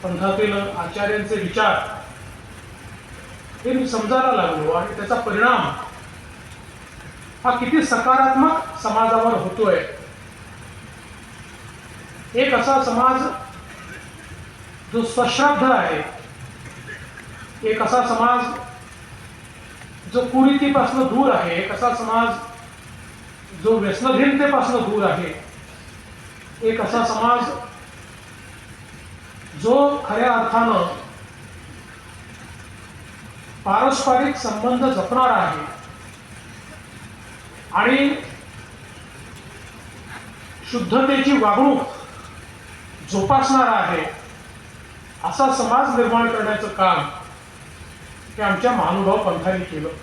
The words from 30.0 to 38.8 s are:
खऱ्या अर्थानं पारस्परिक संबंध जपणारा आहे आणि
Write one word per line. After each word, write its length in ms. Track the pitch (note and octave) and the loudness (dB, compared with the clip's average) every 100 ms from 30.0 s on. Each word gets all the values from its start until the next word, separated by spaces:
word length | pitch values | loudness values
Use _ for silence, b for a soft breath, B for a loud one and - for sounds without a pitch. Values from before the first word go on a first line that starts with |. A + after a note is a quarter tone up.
| - | -2
खऱ्या 280 | G#3+ B3 | 0 2
अर्थानं 500 | A3+ A3+ A#3 A#3 A3 - - - - - - - - - - - - - - - - - - - - - - - - - - - - G3 | 2 2 2 4 4 0 -4 -12 -16 -18 -18 -18 -18 -18 -18 -18 -18 -18 -18 -18 -18 -18 -18 -18 -18 -18 -18 -18 -18 -18 -18 -18 -8 2
पारस्परिक 680 | G#3 C4 C4+ - B3+ C#4 C4+ | 4 4 2 4 4 4 0
संबंध 500 | A3+ G#3 A#3+ B3 C4 | -4 0 0 4 2
जपणारा 480 | C4 F3 B3 B3+ | 2 0 4 4
आहे 320 | A#3 F3+ - D3 - - - - - - - - - - - - - - - - - - - - | 4 2 -2 -8 -12 -16 -18 -18 -20 -20 -20 -18 -20 -18 -18 -18 -18 -18 -18 -18 -18 -18 -18 -4
आणि 420 | G#3 A3 C4+ C#4+ D4+ - - - - - - | 2 4 4 2 0 -8 -14 -16 -18 -18 -18